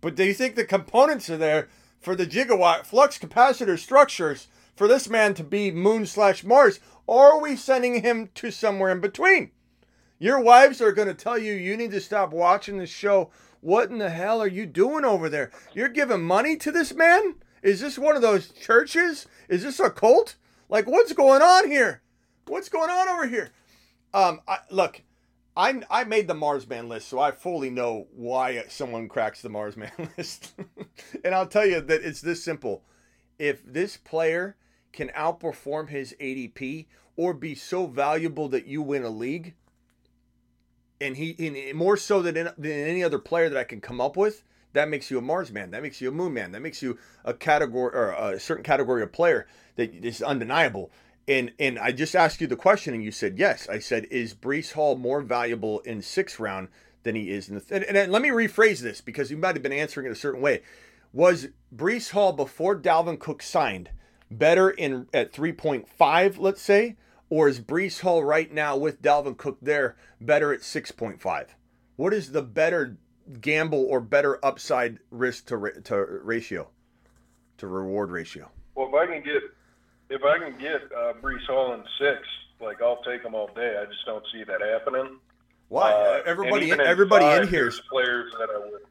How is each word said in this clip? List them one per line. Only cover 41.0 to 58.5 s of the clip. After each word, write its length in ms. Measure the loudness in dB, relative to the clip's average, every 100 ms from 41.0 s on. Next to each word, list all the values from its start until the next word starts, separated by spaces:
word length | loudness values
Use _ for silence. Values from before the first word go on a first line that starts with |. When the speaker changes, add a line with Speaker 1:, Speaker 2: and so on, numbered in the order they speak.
| -8 -8
Speaker 1:
he, 180 | -10 -8
and 380 | -10 -10 -10 -2
more 180 | 0 0
so 260 | 2 0
than, 120 | 0
than 380 | -4 -6 -8 -8
any 300 | -4 -4 -2
other 160 | -2 -2
player 300 | -2 0 0
that 100 | 0
I 60 |
can 160 | -6 -10
come 200 | -14 -4
up 160 | -4 0
with, 280 | -2 -2 _ _ _
that 160 | -2 -2
makes 220 | -4 -6
you 80 | -6
a 40 |
Mars 280 | -4 -6 -6
Man. 200 | -12 -12
That 120 | -12
makes 180 | -12 -10
you 80 | -8
a 40 |
Moon 220 | -6 -6
Man. 180 | -6 -10
That 100 | -12
makes 200 | -14 -10
you 160 | -10 -10 _ _
a 100 | -10
category, 600 | -8 0 0 0 -2 -4
or 180 | -2 -4
a 260 | -2 -6 -6
certain 260 | -6 -8
category 380 | -2 4 4 4
of 100 | -2
player 340 | 2 2 2 -2 _ _ -4
that 160 | -4 -4
is 180 | -10 -6
undeniable. 680 | -4 -4 -2 0 0 -2 -12 _ _ _ -2
And, 240 | 0 0 _
and 200 | -4 -2
I 140 | -4
just 240 | -4 -2 2
asked 240 | 2 0
you 60 | -6
the 100 | 0
question, 360 | 2 2 0
and 120 | -8
you 80 | -10
said 260 | -6 -6 0
yes. 300 | -2 -2 -6
I 100 | -10
said, 280 | -6 -6 -4
"Is 240 | -8 -8
Breece 380 | -10 -8 -6 -8
Hall 240 | -4 -2 -2
more 240 | -4 -6
valuable 600 | -4 -4 -4 -4 -6 -6
in 220 | -8 -12
sixth 360 | -8 -6 -6 -6
round 300 | -8 -8 -12 _ _ _
than 120 | -8
he 160 | -6 -6
is 180 | -8 -8
in 60 |
the 60 | -14
th-?" 240 | -6 -6 0
And, 100 | 0
and 160 | 2
let 100 | 0
me 60 | 2
rephrase 520 | 0 -2